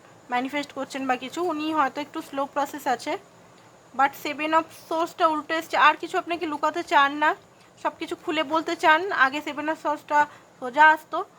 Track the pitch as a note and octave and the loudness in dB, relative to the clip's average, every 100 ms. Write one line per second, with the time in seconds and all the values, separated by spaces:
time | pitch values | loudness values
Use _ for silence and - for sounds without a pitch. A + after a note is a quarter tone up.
0 | - - - B3 C4 C#4+ C#4+ C4+ C4+ C#4 | -20 -20 -6 -4 -2 -4 -6 -8 -8 -6
1 | C4+ B3+ C4 E4 F4 D4+ D#4 D#4 C4 C#4+ | -4 -4 -4 -4 -4 -2 -2 0 0 -2
2 | D4 D#4+ D#4 C#4 C#4 D4 C#4 D4 - G#3 | -10 -10 -8 -6 -4 -2 -4 -4 -4 -2
3 | - - - - - - - - - B3 | -4 -8 -8 -20 -20 -20 -20 -20 -10 0
4 | C#4 - D#4 C#4+ D#4 D#4+ D#4+ - - D#4+ | 0 0 -8 -6 0 0 0 -8 -6 -2
5 | E4 - E4+ D#4 D4 E4 E4 D4+ C#4+ D#4 | -2 2 2 2 -2 -4 -2 4 4 4
6 | E4 F#4 E4 E4+ E4 D4 D#4 E4 - D#4 | -2 -4 -4 -4 -6 -2 -2 -2 2 4
7 | C#4 D4 D4+ F4+ - _ - - D#4 - | 4 2 0 0 -8 _ -20 -8 -8 -6
8 | D#4+ E4+ - D#4 C#4+ D#4+ D#4+ E4+ E4 D#4 | -10 -8 -4 -4 0 -2 -2 2 4 4
9 | G4 F4+ C4 D4 D4+ C#4 D4+ D#4 D#4+ D4 | 4 0 0 0 -8 -6 -4 -4 -4 -4
10 | - D4 D4 - - - B3+ C4 D#4 D#4 | 0 2 2 -2 -20 -12 -4 6 6 6
11 | - D#4+ - | 0 -8 -8